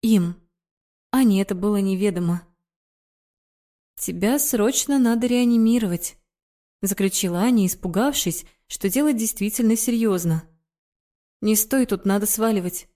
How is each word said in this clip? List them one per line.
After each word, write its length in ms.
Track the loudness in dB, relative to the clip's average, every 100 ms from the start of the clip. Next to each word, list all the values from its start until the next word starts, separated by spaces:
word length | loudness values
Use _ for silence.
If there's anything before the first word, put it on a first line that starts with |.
Им. 340 | 4 2 2 -6 _ _ _ _ _ _ _ 2
Ане 280 | 4 4
это 100 | 0
было 240 | -2 -2 0
неведомо. 640 | 0 0 -2 0 -2 -2 -6 _ _ _ _ _ _ _ _ _ _ _ _ _ _ -12
«Тебя 440 | -10 -4 0 0
срочно 580 | 0 0 0 0 0 2
надо 300 | 2 2 0
реанимировать», 880 | 2 2 4 4 2 0 -4 -8 -14 _ _ _ _ _ _
заключила 600 | -6 -2 -2 0 -2 0
Аня, 260 | 2 2 2
испугавшись, 800 | -2 -4 -2 0 0 -4 -4 -10 _ _
что 240 | -6 -2
дело 240 | 0 0
действительно 600 | 0 -2 -2 -4 0 0 2
серьёзно. 680 | 0 0 0 0 0 -2 -4 _ _ _ _ _ _ _ _ _
«Не 160 | 0 0
стой 300 | 0 0 0
тут, 200 | 0 0
надо 200 | 0 0
сваливать». 640 | -2 0 0 -2 -8 -16